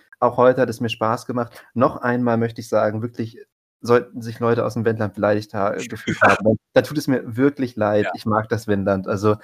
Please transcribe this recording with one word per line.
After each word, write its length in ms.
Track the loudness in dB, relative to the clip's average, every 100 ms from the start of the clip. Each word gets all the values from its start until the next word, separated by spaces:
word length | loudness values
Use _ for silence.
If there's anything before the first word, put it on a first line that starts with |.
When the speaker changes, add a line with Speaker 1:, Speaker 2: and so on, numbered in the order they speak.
| _ -2
Speaker 1:
Auch 160 | 0 6
heute 240 | 4 6
hat 80 | 0
es 100 | -2
mir 80 | -6
Spaß 360 | -2 -2 -2 -4
gemacht. 360 | -6 -6 -10 -10
Noch 220 | 0 0 2
einmal 400 | -2 0 0 0
möchte 220 | 0 -4
ich 80 | -2
sagen, 340 | 0 0 -2
wirklich 360 | -8 -8 -10 -10 -20 _ _ _
sollten 420 | 2 2 2 -8
sich 180 | -12 -4
Leute 240 | 0 2
aus 100 | 0
dem 100 | 0
Wendland 300 | 0 0 -4
beleidigt 400 | 0 0 0 -2
ha-, 160 | -2 -2 -2
Speaker 2:
<laughs> 80 |
Speaker 1:
gefühlt 360 | -6 -8 -6 -2
haben, 220 | 0 2
dann, 120 | 0 -2 0
dann 100 | 0
tut 140 | 0 -4
es 80 | -2
mir 300 | -2 -2 0
wirklich 400 | 0 0 -6 -2
leid. 280 | 0 2
Speaker 2:
Ja. 80 | 0
Speaker 1:
Ich 140 | -4 -2
mag 220 | 0 0
das 180 | -4 -2
Wendland. 400 | 0 2 0 -2
Also, 300 | 0 0 0